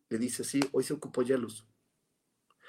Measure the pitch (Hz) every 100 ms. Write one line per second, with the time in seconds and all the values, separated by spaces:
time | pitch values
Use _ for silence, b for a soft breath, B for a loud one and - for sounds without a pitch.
0 | - 113 123 - - 139 139 - 131 143
1 | - - 123 131 110 - - _ _ _
2 | _ _ _ _ _ B